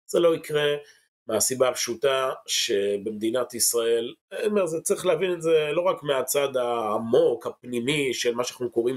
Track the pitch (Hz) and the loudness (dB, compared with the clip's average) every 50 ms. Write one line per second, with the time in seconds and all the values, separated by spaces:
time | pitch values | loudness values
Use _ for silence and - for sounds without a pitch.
0 | _ - - 185 170 170 165 156 - - 151 147 147 147 147 147 - - - _ | _ -2 2 2 4 4 2 0 -2 -4 -2 0 0 0 0 -2 -6 -12 -20 _
1 | _ _ _ _ _ 117 110 104 - - 131 127 131 127 120 - - 123 113 107 | _ _ _ _ _ -4 -2 0 0 0 2 2 2 2 2 0 -4 -4 -4 -2
2 | - 139 135 131 131 131 147 - - - - - - - 113 98 101 101 101 98 | 0 0 2 0 0 -2 -4 -8 -8 -4 -4 -2 0 0 0 0 0 0 -2 -2
3 | 98 110 107 104 110 113 117 127 120 - - 110 - - - 117 117 117 117 113 | -4 -6 -6 -4 -2 -2 0 -2 -2 -4 -2 -2 0 0 2 0 2 2 2 0
4 | 117 127 - - _ _ 196 - - 214 208 202 185 160 165 165 - - 196 - | 0 -4 -10 -14 _ _ -8 -4 -2 0 2 2 0 0 -2 -4 -2 -2 -2 0
5 | - 180 165 175 190 180 180 160 160 165 165 156 151 151 147 175 175 190 170 - | 2 0 2 2 0 -2 -2 -2 2 2 4 4 2 2 0 0 2 0 0 0
6 | 147 147 139 131 123 - - 143 143 135 127 127 120 120 117 117 113 104 104 113 | -2 0 0 0 0 0 0 0 0 2 0 0 0 0 0 0 0 0 -2 -2
7 | 113 117 123 - 170 147 - - - - - - - 123 123 120 117 135 156 151 | 0 2 4 4 6 4 2 0 -4 -8 -10 -10 -10 -6 -6 -2 -2 0 0 0
8 | 139 131 113 - - 120 117 120 123 - - - 123 117 - 117 117 123 131 | 0 0 -2 0 -2 0 0 0 -4 -4 -6 -6 -8 -2 0 0 0 0 -2